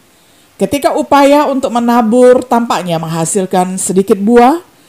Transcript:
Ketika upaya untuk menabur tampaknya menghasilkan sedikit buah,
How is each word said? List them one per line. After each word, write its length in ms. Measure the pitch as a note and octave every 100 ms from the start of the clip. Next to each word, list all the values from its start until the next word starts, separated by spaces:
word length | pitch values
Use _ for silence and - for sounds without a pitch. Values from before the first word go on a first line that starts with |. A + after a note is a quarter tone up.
| _ _ _ _ _ -
Ketika 360 | G3+ C#4+ D#4+ -
upaya 520 | C#4 C#4 C#4 C#4+ C#4+
untuk 240 | C4+ B3
menabur 720 | A#3+ A#3 A#3+ A3 B3 B3 B3
tampaknya 560 | - A#3 A#3+ G3 F3+ E3
menghasilkan 800 | E3 E3 D#3+ G3+ F#3 F#3 F#3 F#3
sedikit 400 | - F#3+ G3+ G3+
buah, 440 | G3+ A#3+ B3 E4+ - _